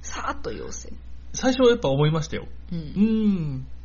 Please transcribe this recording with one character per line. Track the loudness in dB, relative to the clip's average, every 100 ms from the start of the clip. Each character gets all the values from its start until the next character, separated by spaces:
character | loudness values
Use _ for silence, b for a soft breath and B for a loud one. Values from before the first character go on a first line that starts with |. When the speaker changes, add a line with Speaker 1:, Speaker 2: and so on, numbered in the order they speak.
Speaker 1:
さ | -8 -6 -6
ー |
っ | -4
と | -6
陽 | -6 -8
性。 | -10 -10 -12 -12 -12 -10
Speaker 2:
最 | 0 2
初 | 6
は | 6
や | 6
っ |
ぱ | 2
思 | 4 4
い |
ま | 2
し | -2
た | -6
よ。 | -8 -12 -8
Speaker 1:
う | -8
ん。 |
Speaker 2:
う |
ー | -4 2 4 4 2
ん。 | 2 -2 -4 -8 -12